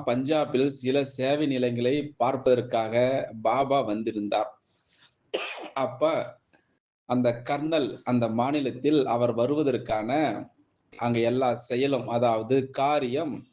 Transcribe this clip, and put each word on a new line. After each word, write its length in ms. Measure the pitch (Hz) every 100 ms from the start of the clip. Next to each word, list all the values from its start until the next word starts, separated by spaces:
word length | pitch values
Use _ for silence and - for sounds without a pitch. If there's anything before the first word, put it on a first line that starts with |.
| 127
பஞ்சாபில் 640 | 123 135 156 127 123 139
சில 300 | 139 127 139 135
சேவை 420 | - 131 147 147
நிலையங்களை 480 | 127 123 120 123 147 147 -
பார்ப்பதற்காக 760 | 123 131 127 120 - 117 110 117 127 135 - 110
பாபா 380 | 110 127 131 139
வந்திருந்தார். 720 | 110 110 110 107 104 107 - - _ _ _ _ - _ _ - - - -
அப்ப 380 | 135 123 123 156 139 - - _ _ _ _ _ _ -
அந்த 180 | 123 120 120
கர்னல் 460 | - 143 156 160 113 -
அந்த 220 | - 123 113
மாநிலத்தில் 720 | 113 131 147 131 123 143 151 120
அவர் 280 | 120 120
வருவதற்கான 800 | 113 123 147 143 - - 110 113 147 139 101 - _ _ _ _
அங்க 260 | - 120 117
எல்லா 340 | 117 123 127 120
செயலும், 520 | - 123 139 127 120
அதாவது 640 | 117 120 113 113 135 131
காரியம் 640 | 135 139 147 123 135 156 104 -